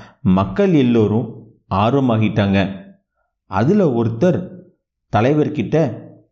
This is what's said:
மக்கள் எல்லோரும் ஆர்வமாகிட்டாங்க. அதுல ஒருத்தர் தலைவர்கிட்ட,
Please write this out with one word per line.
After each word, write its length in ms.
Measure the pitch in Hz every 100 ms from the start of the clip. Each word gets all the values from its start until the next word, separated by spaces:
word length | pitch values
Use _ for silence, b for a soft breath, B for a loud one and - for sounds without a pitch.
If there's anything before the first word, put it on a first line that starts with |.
| B B
மக்கள் 520 | - 95 98 - 196
எல்லோரும் 760 | 156 123 117 104 110 113 - - _ _
ஆர்வமாகிட்டாங்க. 1120 | 95 110 139 127 113 104 110 98 98 95 - - - _ _ _ _ _
அதுல 560 | 95 127 208 170 117
ஒருத்தர் 460 | 113 113 180 104 - - - _ _ _ _ 104
தலைவர்கிட்ட, 880 | 123 151 135 - 107 151 139 110 - - _